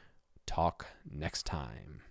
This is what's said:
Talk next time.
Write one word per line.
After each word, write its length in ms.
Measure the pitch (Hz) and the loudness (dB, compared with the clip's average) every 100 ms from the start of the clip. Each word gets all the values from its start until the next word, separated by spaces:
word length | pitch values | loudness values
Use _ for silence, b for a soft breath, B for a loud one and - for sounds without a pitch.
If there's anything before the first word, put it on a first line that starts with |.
| B B _ - - | B B _ -14 0
Talk 420 | - 85 - - - - | 6 6 4 -10 -12 -8
next 360 | 73 78 - - | -2 -2 0 0
time. 560 | 80 64 55 - - - | -2 -2 -8 -10 -14 -14